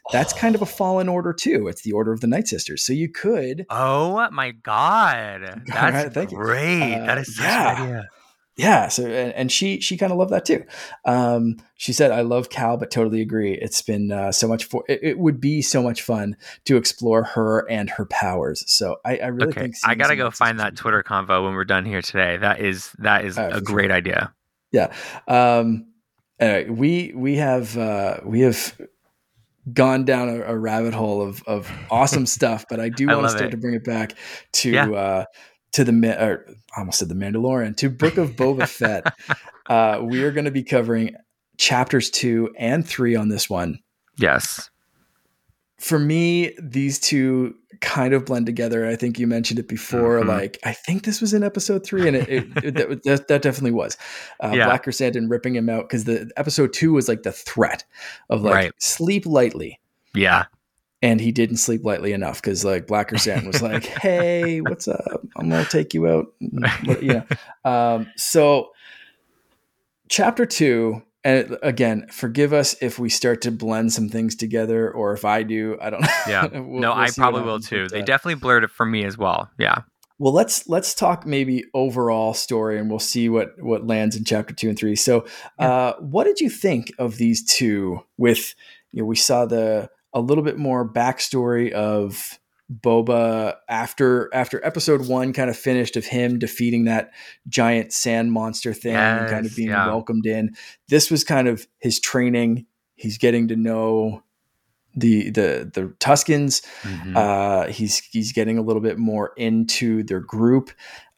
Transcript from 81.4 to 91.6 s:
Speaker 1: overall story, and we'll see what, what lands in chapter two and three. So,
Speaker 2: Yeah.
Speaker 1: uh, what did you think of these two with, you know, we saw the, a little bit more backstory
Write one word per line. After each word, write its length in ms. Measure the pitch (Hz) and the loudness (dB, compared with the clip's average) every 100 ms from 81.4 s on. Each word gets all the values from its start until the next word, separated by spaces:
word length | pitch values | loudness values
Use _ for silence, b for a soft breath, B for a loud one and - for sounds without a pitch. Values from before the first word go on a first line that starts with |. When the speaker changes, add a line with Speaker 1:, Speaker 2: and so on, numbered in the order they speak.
| 131 127 - | 0 -2 -2
Speaker 1:
overall 580 | 135 131 123 120 113 110 | -2 0 0 0 0 0
story, 460 | 110 - 113 110 107 | -4 -4 -2 -2 -2
and 100 | 107 | -2
we'll 120 | 110 | -4
see 280 | - 123 117 | -2 0 2
what, 320 | 113 98 - | 2 0 -6
what 260 | 123 113 113 | -4 -2 0
lands 300 | 110 107 107 | 0 0 -2
in 80 | |
chapter 300 | 110 107 - | -2 -2 -2
two 140 | - 110 | -4 -4
and 100 | 107 | -2
three. 180 | 107 104 | -2 0
So, 300 | - 117 117 B B - | 2 2 0 B B -2
Speaker 2:
Yeah. 100 | 127 | 2
Speaker 1:
uh, 260 | 127 127 - | 2 0 -2
what 260 | 147 170 | -2 0
did 160 | 392 403 | 2 2
you 80 | 285 | 0
think 440 | - 196 131 - - | 0 0 0 -4 -4
of 180 | 123 113 | -4 2
these 260 | 117 110 | 2 2
two 560 | - - 120 101 95 87 - - | 0 2 2 2 -2 -4 -8 2
with, 380 | 120 110 - - b b b | 4 4 0 -12 b b b
you 100 | 120 | -6
know, 40 | 110 | -2
we 100 | 113 | 0
saw 280 | - 123 | 2 2
the, 460 | 120 117 110 107 101 _ _ | 2 2 2 0 -2 _ _
a 60 | 127 | -2
little 240 | 120 151 | 2 2
bit 120 | 151 147 | 2 -2
more 320 | 143 127 117 | 0 0 0
backstory 840 | 117 120 127 - 131 120 120 | 0 0 0 -2 0 0 0